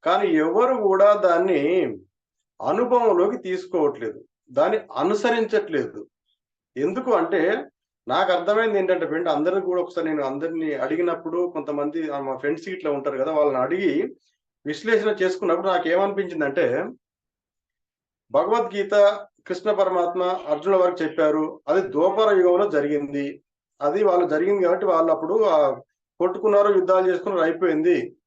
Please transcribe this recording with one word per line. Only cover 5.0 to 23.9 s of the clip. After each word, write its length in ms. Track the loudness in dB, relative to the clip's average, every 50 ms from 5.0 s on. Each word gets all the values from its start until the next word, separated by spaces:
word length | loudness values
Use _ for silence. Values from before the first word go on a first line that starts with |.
| -2
అనుసరించట్లేదు. 1000 | 0 0 0 0 0 0 0 0 0 0 -2 -2 0 -4 -4 -4 -4 -8 -12 -16 _ _ _ _ _ _ _ _ _ _ _ _ _ _ -4 -4
ఎందుకు 260 | -2 -2 -2 -2 0 0 0
అంటే, 200 | 0 0 0 0 0 0 0 -2 -6 -12 _ _ _ _ _ _ _ -4 -2
నాకు 180 | 0 0 0 0
అర్థమైంది 440 | 0 0 0 0 2 2 0 0 0
ఏంటంటే 260 | 0 0 0 0 0 -4
ఫ్రెండ్, 180 | -4 -4 -2 -2 0
అందరూ 260 | 0 0 0 0 -2 -2
కూడా 140 | -2 -2 -2 -4
ఒకసారి 220 | -4 -6 -6 -4 -4
నేను 120 | -2 -2 -4 -4
అందరినీ 400 | -4 -6 -6 -6 -6 -6 -4 -4 -4 -4 -4
అడిగినప్పుడు, 560 | -4 -2 -2 -2 -2 -2 -4 -6 -6 -4 -4 -4 -4 -4
కొంతమంది, 440 | -8 -8 -6 -4 -4 -4 -4 -4 -6 -6 -6 -6
ఆ, 40 | -6 -6 -6
మా 60 | -8 -4 -4
ఫ్రెండ్స్ 260 | -4 -4 -4 -6 -10 -10
ఇట్లా 180 | -6 -4 -4 -4 -2
ఉంటారు 220 | -4 -4 -2 -2 -2
కదా, 100 | 0 2 2
వాళ్ళని 220 | 2 2 2 0 -2
అడిగి 280 | -2 -2 0 0 0 0 0 -2 -4 -6 _ _ _ _ _ _ _ _ _ _ -10
విశ్లేషణ 400 | -10 -6 -2 0 0 2 2 0 0 0 0
చేసుకున్నప్పుడు 480 | -2 -2 -2 0 -2 0 0 0 0 0
నాకు 160 | 0 0 0 0
ఏమనిపించిందంటే, 720 | 2 0 0 -2 -4 -6 -6 -4 -4 -4 -2 0 0 0 0 0 -2 -4 -6 -10 _ _ _ _ _ _ _ _ _ _ _ _ _ _ _ _ _ _ _ _ _ _ _ _ _ _ _ -2 -2
భగవద్గీత 560 | 0 2 0 0 0 -2 -4 -6 -4 0 4 6 6 4 4 0 -10 -16 _ _ _ -10
కృష్ణ 200 | -10 -6 -2 -2 0 2 2
పరమాత్మ 400 | 0 2 0 -2 -2 -2 -2 -2 -2 -2 -4 -2 -4 -4
అర్జునుల 280 | -2 0 2 2 4 4
వారికి 200 | 2 2 0 -4
చెప్పారు, 400 | -6 -2 0 0 2 2 0 -2 -4 -6 -12 _ 0
అది 100 | 0 0 0 0 -2
ద్వాపర 340 | 0 0 2 2 2 2 4 4 4
యుగంలో 260 | 4 4 4 4 2 2 0 0
జరిగింది. 480 | 0 0 -2 -2 -4 -4 -6 -6 -6 -6 -10 -14 _ _ _ _ _ _ _ _ -4
అది 140 | -2